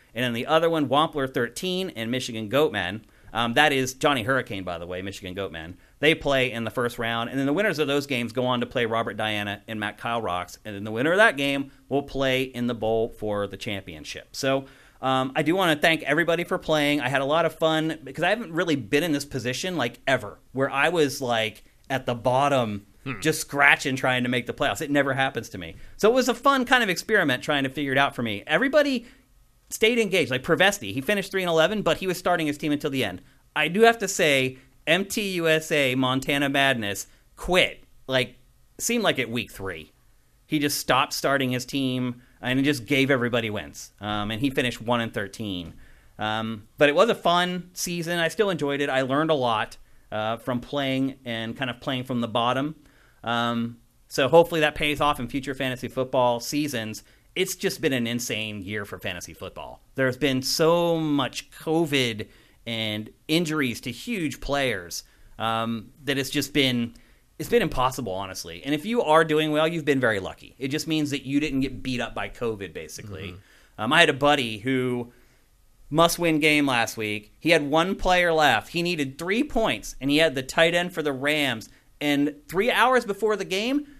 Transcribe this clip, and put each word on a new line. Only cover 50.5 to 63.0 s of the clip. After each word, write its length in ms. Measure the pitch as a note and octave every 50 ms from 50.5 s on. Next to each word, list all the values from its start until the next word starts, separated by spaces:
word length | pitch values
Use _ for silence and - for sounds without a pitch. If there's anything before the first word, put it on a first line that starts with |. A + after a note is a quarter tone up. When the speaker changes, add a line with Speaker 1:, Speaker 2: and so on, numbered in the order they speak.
| B2 A#2+
Speaker 1:
playing 560 | - - - C#3+ C#3 C3+ C3 C3 C3+ C3+ - - -
and 280 | A#2+ A#2 A2+ A2+ A2+ A#2
kind 140 | C#3 C#3 B2
of 120 | A#2 - -
playing 220 | D3 C3+ B2+ B2
from 180 | - B2+ A#2+ A#2
the 60 | A2+
bottom. 480 | G#2 A#2+ A#2 A#2+ B2 C3 C#3+ D3+ D#3+ - - - _ _ _ _ _ _ -
Um, 540 | A2+ A#2 A#2 A#2+ A#2 A#2+ A#2 A#2 A#2 A#2 - _ _ _ _ _
so 220 | - - - C#3 B2+
hopefully 320 | D#3 E3+ E3 E3 F3 D#3+
that 140 | D3+ D3+ D3+
pays 260 | - D#3+ D3 D3 C3
off 180 | D3+ D3 C#3+ -
in 100 | B2 A2+
future 260 | - C#3 C3+ C#3+ C3
fantasy 340 | - C3+ C3 B2+ B2 - A2+
football 520 | - C3+ B2+ C3 - C3 B2 B2 A#2+ A#2
seasons. 600 | A#2 - - D3 D3+ C#3+ - A#2 A2 G#2+ A2 - - _ _ _ _ _ -
It's 220 | E3+ F#3 F#3 -
just 240 | - - F#3 - -
been 140 | - D3+ C3+
an 120 | B2 A#2
insane 540 | A2+ A#2+ A#2 - - A#2+ G#2 A2 G#2+ G#2 G#2 F2+
year 220 | G2 G#2+ G#2 G2+
for 140 | - - F2+
fantasy 340 | - G#2 F2+ F2 - - D#2
football. 480 | - G2 F2 - E2 C#2+ A#1+ B1+ - _ _ _
There's 240 | - C3+ C3 B2+ B2+
been 240 | D3+ C#3 C3 C3 C3
so 560 | - - - D#3+ D#3+ E3+ F3 E3+ E3+ E3 D#3+
much 520 | D#3+ D3+ D3 C#3+ C3 A#2 - - - -
covid 800 | - - - E3 D#3+ E3 E3+ C#3 D3 C#3 B2+ A#2 A2 G#2 G#2+ - - - - _ _ _ -
and 420 | A#2 A#2 A2+ A2 G#2+ G#2+ G#2+